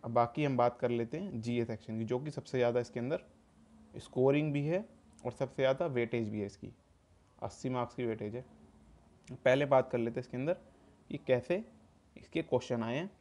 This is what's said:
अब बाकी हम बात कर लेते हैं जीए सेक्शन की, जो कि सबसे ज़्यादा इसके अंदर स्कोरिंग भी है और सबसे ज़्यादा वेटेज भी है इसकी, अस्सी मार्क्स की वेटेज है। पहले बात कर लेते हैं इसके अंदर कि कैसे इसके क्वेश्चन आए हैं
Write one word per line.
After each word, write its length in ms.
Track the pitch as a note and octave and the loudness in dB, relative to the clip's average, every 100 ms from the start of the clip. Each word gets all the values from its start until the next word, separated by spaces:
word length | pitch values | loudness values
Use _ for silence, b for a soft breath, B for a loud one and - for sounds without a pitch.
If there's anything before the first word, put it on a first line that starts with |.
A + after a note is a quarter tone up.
अब 80 | A#2 | 2
बाकी 320 | A#2 A#2 D#3 | 2 2 2
हम 140 | D3 B2+ | 0 4
बात 200 | A#2+ - | 2 2
कर 100 | B2 | -2
लेते 260 | A#2+ A#2 D#3 | 0 -2 -4
हैं 240 | G3 B2 | -6 -6
जीए 240 | A#2 A#2+ A#2 | -2 0 -2
सेक्शन 320 | A2 - A2+ | -4 -8 -6
की, 80 | A2+ | -2
जो 140 | B2 | -4
कि 120 | D3+ | -4
सबसे 260 | - - C3 | -10 -4 2
ज़्यादा 220 | A#2+ A#2+ | 2 2
इसके 200 | A#2 B2 | -2 -6
अंदर 240 | B2 E3+ - _ _ _ - - - | -4 -4 -8 _ _ _ -20 -20 -18
स्कोरिंग 580 | - - B2+ C3 D3 D#3 | -18 -8 2 4 4 2
भी 120 | C#3+ C#3+ | -2 0
है 200 | F3+ A3 - - - B2 | -2 -4 -18 -20 -10 -10
और 60 | |
सबसे 300 | - C3 - | -6 -6 2
ज़्यादा 220 | C3 C#3 F3 | 2 2 0
वेटेज 420 | B2 A#2 A#2+ A2 | 0 0 0 -2
भी 100 | G#2 | -4
है 60 | G2+ | -6
इसकी, 260 | - - - _ _ _ _ _ - | -8 -16 -18 _ _ _ _ _ -12
अस्सी 300 | G#2 - C3+ | -12 -8 -4
मार्क्स 260 | B2+ A#2+ - | -4 -4 -4
की 100 | A#2+ | -4
वेटेज 300 | - G#2+ A#2+ | -4 -6 -8
है। 100 | B2+ - - - - - - - - C3 | -12 -20 -20 -20 -20 -20 -20 -20 -18 0
पहले 300 | C3 C3 C#3+ | 4 4 6
बात 220 | C3 B2 | 4 4
कर 60 | A#2+ | 0
लेते 220 | A#2 A#2 | 0 -4
हैं 20 | |
इसके 160 | B2 B2+ | -6 -4
अंदर 160 | C#3+ F#3 - B B B _ | -2 -4 -8 B B B _
कि 80 | C#3+ - | -10 2
कैसे 360 | B2 - F3+ A3+ - - _ _ - | 2 2 -2 -2 -18 -20 _ _ -20
इसके 260 | - D#3+ | -6 -6
क्वेश्चन 400 | D#3 B2 - A#2 | 0 -2 0 -4
आए 120 | A2+ C3 | -2 -4
हैं 140 | F#3+ - | -6 -12